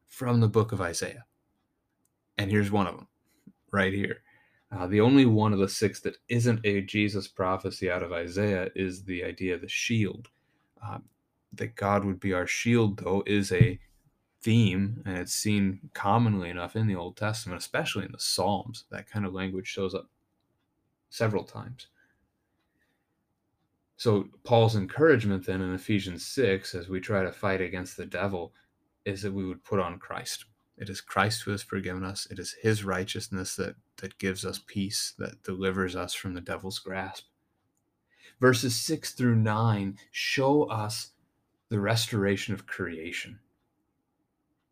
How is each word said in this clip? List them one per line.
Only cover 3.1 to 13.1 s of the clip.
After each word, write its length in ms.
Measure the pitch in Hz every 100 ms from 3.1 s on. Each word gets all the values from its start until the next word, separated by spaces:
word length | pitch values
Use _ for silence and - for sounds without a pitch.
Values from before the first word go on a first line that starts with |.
| _ _ _ - _ _
right 220 | 101 95
here. 280 | 98 98 - _ _ _ _ _
Uh, 140 | 95 90
the 160 | 104
only 240 | 120 139 127
one 260 | 110 107
of 60 | 101
the 100 | 95
six 320 | - 101 -
that 160 | - - -
isn't 360 | 120 120 110
a 180 | 104 101
Jesus 460 | 98 107 104 101 -
prophecy 640 | - 92 95 95 - 92
out 140 | 90
of 100 | 87
Isaiah 560 | 85 87 92 104 95 92 92
is 280 | 92 92
the 200 | 95 87
idea 320 | 87 90 95 87
of 60 |
the 60 | 87
shield. 600 | - - 113 98 104 123 _ _ _ _ _ 107
Uh, 140 | 104 - _ _ _ _
that 220 | - 110 -
God 300 | 101 101 98
would 140 | 92
be 140 | 98
our 120 | 90 87
shield, 540 | - 120 117 107 101
though, 240 | 87